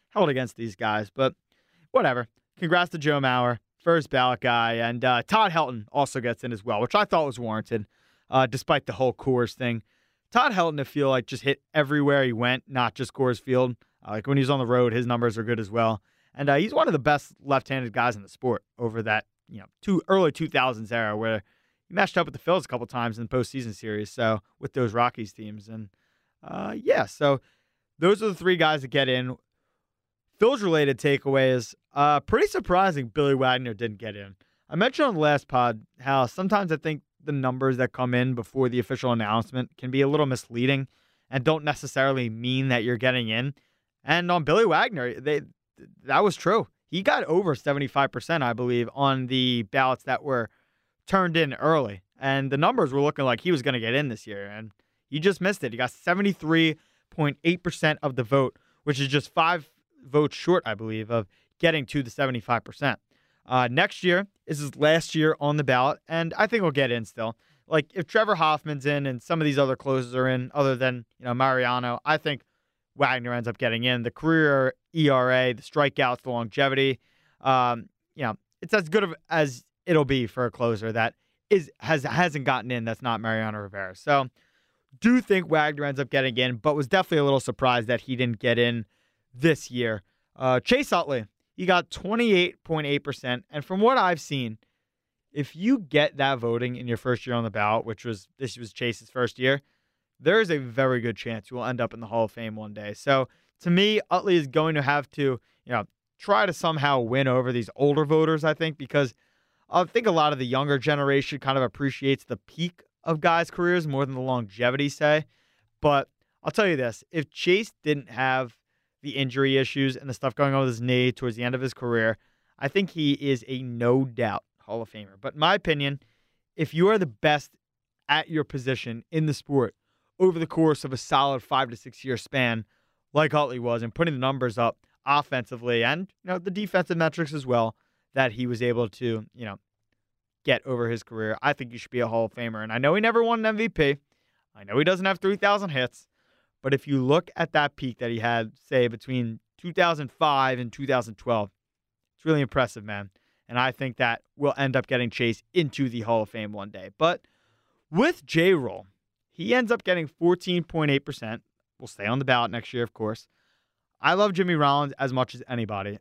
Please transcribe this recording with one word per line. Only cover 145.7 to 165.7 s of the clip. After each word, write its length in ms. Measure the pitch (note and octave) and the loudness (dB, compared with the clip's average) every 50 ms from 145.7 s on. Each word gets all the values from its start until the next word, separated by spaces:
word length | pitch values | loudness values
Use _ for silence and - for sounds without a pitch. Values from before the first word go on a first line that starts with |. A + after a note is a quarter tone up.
hits. 380 | C#3+ C3 B2+ A#2+ - - - _ _ _ _ _ _ _ _ _ _ _ | -2 -2 -2 -4 -4 -10 -20 _ _ _ _ _ _ _ _ _ _ _
But 140 | - C3+ C#3 | -4 -2 -2
if 140 | C3 - D3+ | 0 0 0
you 120 | C#3 C3+ | 0 0
look 300 | B2+ B2+ D3 F3 F3 - - | 2 4 2 2 2 -2 -4
at 160 | - E3+ - - | -4 -4 0 2
that 240 | D3+ D3 C#3+ - | 2 2 0 -2
peak 220 | - C#3 B2+ A2+ - | -6 -10 -10 -8 -6
that 120 | B2 A#2 | -6 -4
he 80 | A#2 A2+ | -4 -2
had, 320 | A2 A#2+ A#2 A#2 A2+ A2 - _ _ - | 0 0 0 0 -2 -4 -8 _ _ 0
say, 200 | C#3+ B2+ B2 A#2+ | 2 2 2 2
between 500 | A2+ A2 - C3 C3 B2+ A#2+ A2+ A2+ A2 _ _ _ | 0 -4 -8 -6 -4 -4 -4 -4 -6 -12 _ _ _
two 160 | _ - F3 D#3+ | _ -14 -4 0
thousand 380 | F#3 F3+ E3+ E3 D3+ D3 A#2+ | 2 2 2 2 0 -4 -8
five 480 | - - D#3+ D3+ C#3+ C3+ C3+ C3 C3 B2 | -2 2 2 4 4 4 2 2 0 -2
and 140 | B2 A#2 - | -4 -8 -10
two 160 | - C#3 C3+ | -6 -2 0
thousand 260 | C3 B2 A2+ A#2 G#2+ | 2 2 0 -2 -8
twelve, 360 | - - B2 A#2 A2 G#2 G2 _ _ _ _ _ _ _ _ _ _ _ _ _ | -6 -2 0 0 0 0 -4 _ _ _ _ _ _ _ _ _ _ _ _ _
it's 80 | _ - | _ 0
really 160 | D#3+ D#3 D3 | 0 2 2
impressive, 440 | C#3 - - C#3+ B2+ A#2 - A#2+ G#2 | 0 0 0 0 0 0 -2 -8 -12
man. 260 | G#2+ G#2 G2+ G2+ G2 _ _ _ _ _ _ _ - | -10 -10 -10 -12 -14 _ _ _ _ _ _ _ -6
And 120 | A#2+ B2 | -2 0
I 100 | B2+ C3 | 0 0
think 260 | B2+ - C#3 C3 A2+ | -2 -4 -6 -6 -2
that 260 | - C3 A#2 A#2 - _ _ _ | 0 0 0 0 -2 _ _ _
will 180 | - C#3+ C#3 - | -2 -2 -2 0
end 180 | - C#3 C3+ C3 | 0 0 0 0
up 140 | C3+ B2 - | -2 -2 0
getting 200 | C3+ B2 B2 A#2 | -2 -2 -2 -2
Chase 360 | - - B2 A#2 A2+ - - _ - | -2 -2 0 0 -2 -2 -8 _ 0
into 340 | F3+ D#3+ C3+ - - C#3 B2+ | 0 0 0 0 -2 -2 -2
the 120 | A2+ A#2+ | -2 -4
Hall 220 | G#2+ A2 A#2 A2+ G#2+ | -2 0 0 0 0
of 60 | G2 | -2
Fame 240 | - A2+ G#2+ G#2 G#2 | -6 -10 -10 -10 -10
one 180 | G#2 G2 G#2 | -10 -12 -12
day. 200 | G2+ G2 F#2 G2 G2+ - | -14 -16 -16 -14 -4 0
But 240 | D#3 E3+ F3+ - _ _ _ _ _ _ _ _ _ _ _ _ _ _ D3+ | 2 2 2 0 _ _ _ _ _ _ _ _ _ _ _ _ _ _ 0
with 340 | E3+ C4 E4 E4+ - C#3+ | 2 2 2 0 -2 -8
J-Roll, 600 | C3 - D#3+ E3+ F#3+ F#3+ D#3 B2+ A2+ F#2 F#2+ F#2+ _ _ _ _ _ _ _ _ _ | -4 0 2 4 4 4 2 0 -4 -8 -12 -14 _ _ _ _ _ _ _ _ _
he 240 | _ - E3 G#3+ A#3+ | _ -10 -4 0 0
ends 160 | B3+ A#3+ G3+ | 0 2 0
up 140 | D#3+ C#3 - | -2 -2 0
getting 240 | F#3+ F3+ F3 D#3+ C#3 | -2 -2 -2 -2 -6
fourteen 560 | - - E3+ E3+ F3+ F3 - F#3 F3+ F3 E3+ | -4 0 2 2 2 2 0 -2 -2 -2 -2
point 260 | - - D#3+ D#3 C#3+ | -4 -2 -2 0 2
eight 140 | C#3 C#3 - | 0 0 -2
percent. 380 | - C#3 - A#2 A2 A2+ A#2 - _ _ _ _ _ _ _ | -4 -10 -10 -10 -10 -10 -10 -12 _ _ _ _ _ _ _
We'll 80 | C3 | -20
stay 200 | A#2 - - G2+ | -18 -12 -6 -4
on 120 | G#2 A#2+ C#3 | -2 -2 0
the 60 | C3+ | 2
ballot 260 | C3 B2+ A#2+ A#2+ G#2+ | 2 2 2 2 0
next 240 | A2+ A#2+ - - - | -4 -6 -8 -6 -4
year, 80 | A#2+ A#2+ | -4 -4
of 100 | A2 - | -4 -6
course. 360 | - A2 G#2+ A2 - - _ _ _ _ _ _ _ _ _ _ _ _ _ _ _ | -6 -6 -6 -6 -6 -12 _ _ _ _ _ _ _ _ _ _ _ _ _ _ _
I 140 | - D3 F3 | 0 2 4
love 180 | F#3+ G#3 G#3 F#3 | 4 2 2 2
Jimmy 240 | E3+ F#3+ F3+ F3 | 0 0 0 2
Rollins 360 | D3+ D3 C#3 C#3 C#3+ D3 C#3 C3 - | 2 4 4 4 2 0 -2 -4 -4
as 140 | C#3 C3 B2+ | -4 -2 -2
much 240 | C3 B2+ - - | -2 -2 -4 -6
as 80 | A#2+ B2+ - | -12 -12 -8
anybody. 520 | B2+ A#2 A2+ G2+ | -6 -6 -6 -6